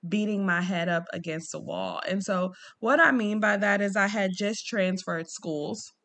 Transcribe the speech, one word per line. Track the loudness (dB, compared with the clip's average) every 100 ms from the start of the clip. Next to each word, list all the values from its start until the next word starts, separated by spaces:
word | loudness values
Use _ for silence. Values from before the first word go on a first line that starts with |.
| 0
beating | 0 0 0 2
my | 2
head | 0 0 2
up | 0 -2
against | -8 -6 -6 -6
the | -10
wall. | -6 -4 -4 -4 -2
And | -2
so | 0 0 0 -4 -20 -6
what | 2 4
I | 6
mean | 4 2 2
by | 2 2
that | 4 4
is | 2 2
I | 2
had | 2 0
just | 0 -2 -2 -4
transferred | 0 0 0 -2 -4 -4
schools. | -8 -6 -4 -4 -6 -10 _